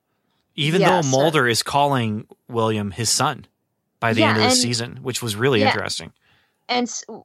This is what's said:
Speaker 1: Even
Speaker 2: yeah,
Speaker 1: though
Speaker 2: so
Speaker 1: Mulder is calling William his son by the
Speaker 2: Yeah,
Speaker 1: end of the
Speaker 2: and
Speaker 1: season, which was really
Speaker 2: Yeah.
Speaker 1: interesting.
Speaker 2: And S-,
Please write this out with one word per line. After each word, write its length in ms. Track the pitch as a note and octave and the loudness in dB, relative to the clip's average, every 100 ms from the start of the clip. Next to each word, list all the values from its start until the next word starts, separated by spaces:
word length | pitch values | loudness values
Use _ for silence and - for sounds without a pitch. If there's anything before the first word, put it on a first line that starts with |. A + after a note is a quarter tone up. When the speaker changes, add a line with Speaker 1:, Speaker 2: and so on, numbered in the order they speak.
| _ _ _ _ _ - | _ _ _ _ _ -4
Speaker 1:
Even 240 | D3 F3+ | 0 2
Speaker 2:
yeah, 160 | F3 F3+ | 4 2
Speaker 1:
though 60 | |
Speaker 2:
so 80 | C#3 | 2
Speaker 1:
Mulder 380 | C3 D#3+ D3+ A#2+ | 2 4 4 2
is 140 | A2 | 0
calling 640 | - C#3+ C#3+ C3 A2+ G#2 - - - | 0 0 2 2 0 -4 -10 -20 -8
William 420 | A#2 A2 A2 G2+ | -2 0 0 -4
his 180 | F#2 G#2+ | -4 -2
son 380 | - C#3+ A#2 - _ _ _ _ _ | 0 -2 -4 -14 _ _ _ _ _
by 140 | A2+ | 0
the 80 | A2 | 2
Speaker 2:
Yeah, 80 | G#2+ | 2
Speaker 1:
end 60 | A2 | 2
of 40 | |
the 60 | G#2+ | 2
Speaker 2:
and 80 | B3+ | 2
Speaker 1:
season, 420 | B3 A#2 A#2+ C3 | 0 -4 -6 -8
which 200 | C3 - | -8 -6
was 140 | A#2 G#2 | -6 -2
really 240 | C3+ - | 2 4
Speaker 2:
Yeah. 80 | - | 2
Speaker 1:
interesting. 440 | G#2 F#2 - E2 - _ _ _ _ - | 0 -4 -8 -12 -18 _ _ _ _ -4
Speaker 2:
And 140 | B3 | -4
S-, 200 | A#3+ - - A3 | -4 -8 -14 -18